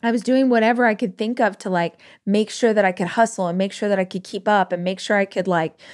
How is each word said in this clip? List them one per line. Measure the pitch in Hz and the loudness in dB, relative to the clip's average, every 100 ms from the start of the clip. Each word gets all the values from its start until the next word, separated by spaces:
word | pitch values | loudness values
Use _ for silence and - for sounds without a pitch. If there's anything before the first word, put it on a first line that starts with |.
I | 233 | 0
was | 233 | -2
doing | 208 254 262 | 0 2 4
whatever | 233 220 240 247 | 4 2 2 2
I | |
could | 214 226 180 | 2 -4 -4
think | 220 240 | -6 0
of | 220 190 | 0 0
to, | 208 | -4
like, | 180 170 - - - | -2 -2 -6 -20 -12
make | - 208 214 | -2 0 0
sure | - 240 | 0 2
that | 214 | 4
I | 196 | 2
could | 185 175 | 0 -4
hustle | - 196 - 180 | 0 0 0 -4
and | 175 | -2
make | 196 | -4
sure | - 208 | -2 -2
that | 196 | 0
I | |
could | 185 190 | -2 -6
keep | 185 208 185 | -8 -6 0
up | 208 185 | 2 2
and | 180 | -2
make | 175 190 | -4 -6
sure | - 208 | -2 0
I | |
could, | 196 196 185 | 0 -2 0
like, | 175 160 _ - | 0 0 _ -20